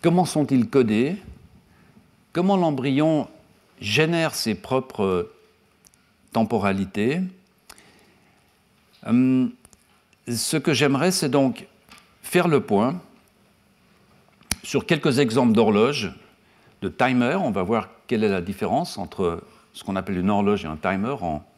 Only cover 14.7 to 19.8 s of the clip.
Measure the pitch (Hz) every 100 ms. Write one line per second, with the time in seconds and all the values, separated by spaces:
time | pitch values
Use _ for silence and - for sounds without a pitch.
14.7 | 131 - 160 160 127 127 120 123 110 110
15.7 | 104 120 143 101 - - _ _ _ _
16.7 | _ 95 - 127 123 120 185 156 101 92
17.7 | 113 101 - - 117 107 95 87 98 101
18.7 | 127 175 - 87 - 90 85 - _ _
19.7 | -